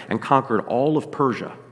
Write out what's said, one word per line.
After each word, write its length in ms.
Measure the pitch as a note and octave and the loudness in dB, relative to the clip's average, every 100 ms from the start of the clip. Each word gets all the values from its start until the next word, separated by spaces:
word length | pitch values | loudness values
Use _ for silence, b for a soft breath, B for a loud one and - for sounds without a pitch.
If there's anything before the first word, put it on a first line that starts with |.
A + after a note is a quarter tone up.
| B | B
and 120 | G#2+ | -4
conquered 400 | G#2+ C#3 B2+ G#2+ - | 4 2 4 -2 0
all 300 | A#2+ D3 D#3 | 0 2 0
of 140 | - | -2
Persia 460 | - C3+ F2+ E2+ - - | -2 0 0 -8 -12 -20